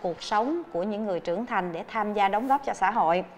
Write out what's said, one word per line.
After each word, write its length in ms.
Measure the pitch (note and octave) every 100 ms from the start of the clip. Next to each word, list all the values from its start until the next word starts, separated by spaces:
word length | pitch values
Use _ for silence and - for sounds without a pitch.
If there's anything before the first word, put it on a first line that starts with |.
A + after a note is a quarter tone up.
cuộc 200 | F3+ D#3+
sống 400 | - G#3+ B3 F4 -
của 100 | E3+
những 240 | G3+ G#3 G#3+
người 140 | E3+
trưởng 260 | F3 F3+ B3
thành 260 | G#3 F3+
để 120 | E3 G#3
tham 260 | A3 G#3
gia 140 | G#3 G3
đóng 200 | G#3 C4
góp 160 | C4+
cho 100 | C4+
xã 160 | G3+ F#3+
hội. 340 | A3 E3 F3+ F#3